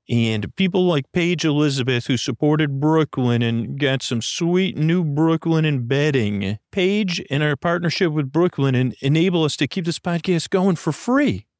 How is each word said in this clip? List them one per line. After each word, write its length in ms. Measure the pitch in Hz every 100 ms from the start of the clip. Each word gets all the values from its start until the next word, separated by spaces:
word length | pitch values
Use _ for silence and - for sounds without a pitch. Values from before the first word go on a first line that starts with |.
| -
And 460 | 117 117 110 -
people 320 | - 190 185 180
like 240 | 151 -
Paige 340 | 185 170 175
Elizabeth, 640 | 160 147 151 135 131 123 -
who 120 | 127
supported 600 | - 117 151 156 147 135
Brooklyn 640 | 151 160 151 - 123 120
and 340 | 117 117 117 139
got 240 | 135 135
some 220 | - 120
sweet 540 | - - 170 180 190 -
new 260 | 156 180
Brooklyn 640 | 160 143 160 160 165 160
and 240 | 156 139 120
bedding. 720 | 135 151 135 104 101 98 107 _
Paige 500 | 202 185 208 196 165 -
and 120 | 139
our 140 | 151 139
partnership 560 | 175 175 170 - 175
with 180 | 151 135
Brooklyn 460 | 151 180 - 135 123
en-, 180 | 127 -
enable 420 | 139 156 185 175
us 140 | 151 -
to 100 | 147
keep 200 | 196 170
this 120 | -
podcast 520 | 175 170 185 170 -
going 260 | 190 190 165
for 160 | 165
free. 540 | 139 - 262 285 95 -